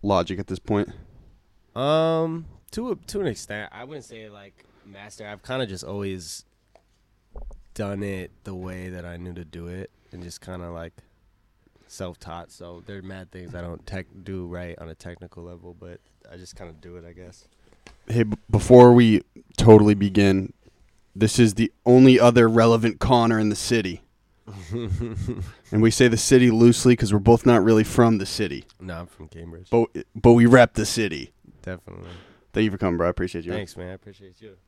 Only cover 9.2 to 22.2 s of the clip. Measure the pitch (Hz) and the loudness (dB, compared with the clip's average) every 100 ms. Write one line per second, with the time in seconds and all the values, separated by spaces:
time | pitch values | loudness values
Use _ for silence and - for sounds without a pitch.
9.2 | 90 87 80 82 85 92 98 _ _ 90 | -16 -16 -18 -18 -16 -16 -18 _ _ -20
10.2 | 87 - - 92 87 85 82 _ _ _ | -20 -20 -18 -16 -16 -16 -18 _ _ _
11.2 | _ _ _ _ _ _ _ - 92 85 | _ _ _ _ _ _ _ -16 -16 -16
12.2 | - 85 85 - 87 87 87 101 95 95 | -18 -18 -18 -20 -20 -20 -20 -18 -18 -20
13.2 | 90 92 87 87 87 85 - 98 90 98 | -20 -20 -18 -16 -16 -16 -14 -16 -16 -20
14.2 | 92 95 87 87 87 85 82 80 90 87 | -16 -14 -12 -14 -14 -16 -20 -20 -20 -20
15.2 | 87 - 87 87 87 87 90 87 _ _ | -20 -20 -20 -20 -20 -20 -20 -20 _ _
16.2 | _ 90 90 - 87 78 87 87 85 85 | _ -20 -20 -20 -20 -20 -20 -20 -20 -20
17.2 | 90 - _ _ _ _ - _ _ 117 | -20 -20 _ _ _ _ -20 _ _ -4
18.2 | 110 104 _ 101 - 123 123 123 117 104 | -2 -6 _ -4 6 10 10 8 6 2
19.2 | - - _ - 113 107 104 101 98 95 | -2 -20 _ 0 8 8 8 0 -2 2
20.2 | 101 95 95 - _ _ _ _ _ 98 | 2 0 -4 -14 _ _ _ _ _ -2
21.2 | 107 - 117 98 113 _ - 127 131 127 | -2 2 2 2 -6 _ 4 6 8 8